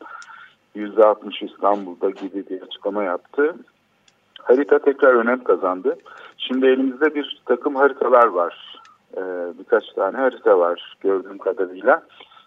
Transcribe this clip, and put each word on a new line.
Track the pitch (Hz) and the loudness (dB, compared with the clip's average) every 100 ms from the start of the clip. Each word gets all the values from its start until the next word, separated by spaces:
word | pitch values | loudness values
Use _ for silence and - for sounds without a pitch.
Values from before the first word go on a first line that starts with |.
| - - - - - _ _ 104 | -18 -20 -20 -20 -20 _ _ -12
yüzde | 107 101 107 | -6 4 4
altmış | 104 104 92 | 4 -4 -12
İstanbul'da | 104 - 98 104 95 85 98 | -14 -2 0 0 -4 -6 -6
gibi | 95 95 98 92 | -6 -10 -10 -10
bir | 92 | -12
açıklama | 90 - 101 208 | -14 -10 -8 -4
yaptı. | 190 87 - - 147 180 - _ _ _ _ _ _ - | -4 -6 -8 -4 -4 -4 -18 _ _ _ _ _ _ -16
Harita | - 127 147 143 | 0 2 4 2
tekrar | 143 139 - | 2 4 4
önem | 123 113 127 | 4 2 -2
kazandı. | - 98 92 92 127 170 - - - _ | 0 0 0 -2 -4 -6 -12 -20 -20 _
Şimdi | - 127 131 | -6 0 2
elimizde | 131 135 127 151 147 | 2 0 -2 -2 -2
bir | 135 - - | -8 -12 -4
takım | - 151 135 | -2 -2 2
haritalar | 139 131 120 123 117 | 2 2 2 4 4
var. | 87 87 - - - - _ _ - | 2 -4 -6 -20 -20 -20 _ _ -10
Ee, | 92 90 87 85 | -8 -8 -8 -12
birkaç | 95 110 - - | -2 -2 0 -4
tane | 98 107 | -4 0
harita | 131 113 113 95 | -2 0 4 4
var | 87 87 - - | 4 -2 -10 -6
gördüğüm | 98 98 95 98 | -2 -2 -4 -8
kadarıyla. | 95 92 90 90 107 160 - _ - _ | -6 -4 -6 -2 0 0 -2 _ -20 _